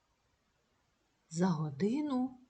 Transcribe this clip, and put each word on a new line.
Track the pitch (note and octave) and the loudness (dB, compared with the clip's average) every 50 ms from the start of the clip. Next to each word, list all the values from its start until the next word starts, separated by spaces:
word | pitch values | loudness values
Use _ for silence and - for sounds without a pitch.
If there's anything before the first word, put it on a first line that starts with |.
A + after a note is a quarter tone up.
| _ _ _ _ _ _ _ _ _ _ _ _ _ _ _ _ _ _ _ _ _ _ _ _ _ _ | _ _ _ _ _ _ _ _ _ _ _ _ _ _ _ _ _ _ _ _ _ _ _ _ _ _
За | D#3 D#3+ F3+ | -2 0 2
годину | F#3+ E3 D3 D#3+ D3+ C3 C3 F#3 G#3 A#3+ D4+ D4+ D4 C4+ B3+ B3+ B3+ - - - - | 2 2 2 0 -4 -2 -2 0 0 0 0 0 0 0 0 0 -2 -4 -10 -18 -20